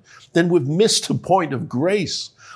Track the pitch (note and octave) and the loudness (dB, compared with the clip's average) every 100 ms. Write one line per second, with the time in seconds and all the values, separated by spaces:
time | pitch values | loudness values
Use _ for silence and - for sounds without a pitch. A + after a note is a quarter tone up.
0 | _ - - E3+ F3 F3 C3+ D#3+ G#3+ - | _ -20 -2 0 2 2 0 2 2 2
1 | - C3 - F#3 D#3 B2+ E2+ B2 E3 G#3 | -2 -4 0 0 0 -4 -6 -2 0 0
2 | D#3 - - - - | -2 -6 -12 -18 -20